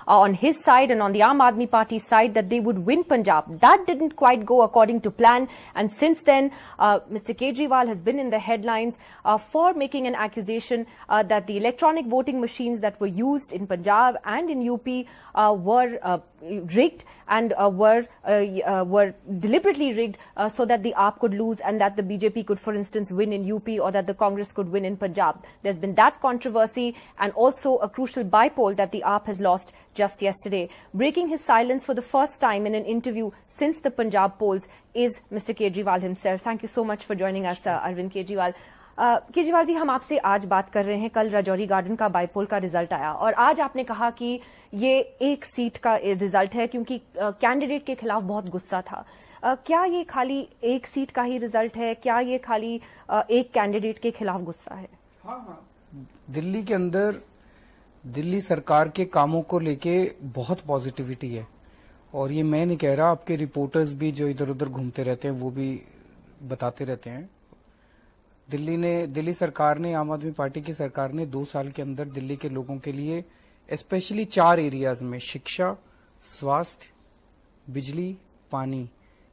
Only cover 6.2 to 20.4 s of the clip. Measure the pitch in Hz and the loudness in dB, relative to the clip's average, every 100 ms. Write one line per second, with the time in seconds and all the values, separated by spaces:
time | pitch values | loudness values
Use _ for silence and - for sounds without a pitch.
6.2 | - 269 277 - - - 208 202 - 208 | 6 6 4 -2 -12 0 4 4 0 -10
7.2 | - 220 262 247 294 262 240 196 180 277 | -8 -4 -4 -2 2 2 2 0 -2 -2
8.2 | 262 214 214 233 226 220 233 233 - - | 0 -2 0 -2 0 -2 -2 -6 -14 -6
9.2 | - 214 - 311 349 339 269 277 247 247 | 0 0 0 2 2 2 -2 -2 -4 -2
10.2 | 214 233 196 226 - 233 233 - - 208 | -4 -6 -6 -6 -4 -4 -4 -10 -2 0
11.2 | 202 214 208 202 226 247 311 320 240 254 | 2 0 0 -2 -2 2 2 2 0 0
12.2 | 262 254 233 - 240 233 208 202 202 180 | 0 -2 -4 -4 -6 -2 -4 -2 -4 -2
13.2 | 254 285 - 180 196 180 175 208 247 240 | 0 -2 -4 -8 -6 -4 2 4 4 2
14.2 | - 240 339 269 240 240 254 254 247 - | -4 -4 -2 -2 -2 -4 -4 -6 -8 -14
15.2 | - - 214 208 180 240 247 233 185 175 | -8 2 2 2 2 4 2 0 -4 -4
16.2 | - _ 160 202 175 190 311 - - - | -6 _ -10 -8 -2 2 2 2 -20 -12
17.2 | - 214 233 - 202 185 214 233 240 - | -2 0 0 2 2 6 6 6 2 -6
18.2 | - 208 202 190 - 190 180 202 196 - | 0 2 2 -2 -2 0 2 4 4 0
19.2 | - 190 202 311 381 285 285 214 233 196 | -10 -4 2 2 4 2 0 0 -4 -6
20.2 | - - | -12 -4